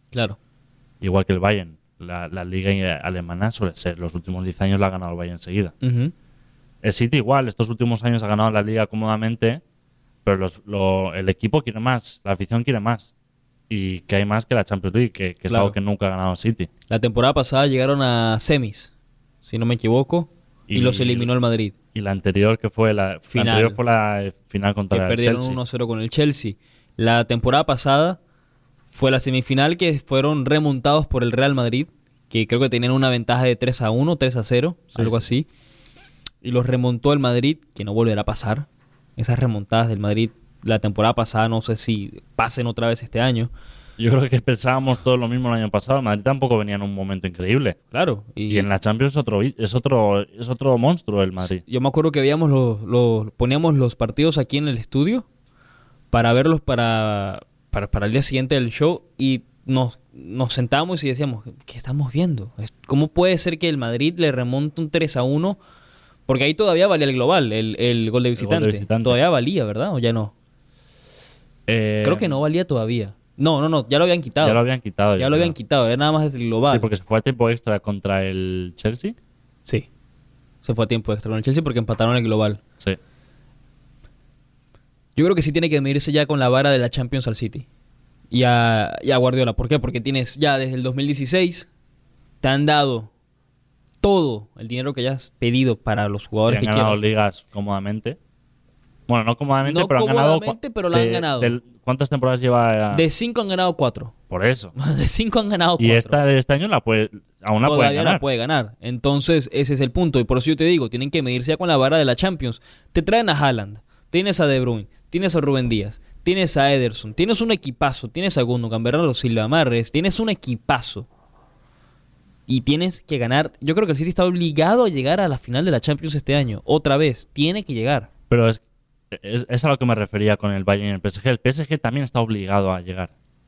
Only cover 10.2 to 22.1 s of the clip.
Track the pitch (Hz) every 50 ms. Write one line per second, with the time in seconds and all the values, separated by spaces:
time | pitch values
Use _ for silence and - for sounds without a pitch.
10.2 | - 104 98 95 95 90 - - - 101 104 98 95 95 95 95 95 90 76 95
11.2 | 95 95 92 - - 107 - 156 - 117 107 110 117 127 127 117 - - - -
12.2 | - 98 98 90 98 - 117 117 120 139 127 107 101 117 120 - - - _ _
13.2 | _ _ _ _ _ _ _ _ _ - 110 101 95 95 92 87 - - 101 98
14.2 | 101 104 107 117 113 - 123 110 95 - 101 95 92 92 92 117 123 113 - -
15.2 | 95 90 87 _ - 90 - 95 101 101 101 101 98 104 101 - 101 95 95 92
16.2 | 92 92 90 - - 113 113 - 87 - _ _ _ - 113 110 117 117 107 120
17.2 | 123 139 - 143 127 - 135 131 143 143 131 127 131 139 143 139 135 123 120 117
18.2 | 113 113 113 113 - - 151 139 120 104 - - - - _ _ _ _ _ _
19.2 | _ _ _ _ _ - 113 113 113 117 120 117 - 110 117 131 135 - 170 175
20.2 | 160 - _ _ _ _ _ _ _ - 107 123 123 127 120 - 127 123 123 120
21.2 | 120 120 123 123 120 117 117 110 107 98 - _ _ _ - 113 101 98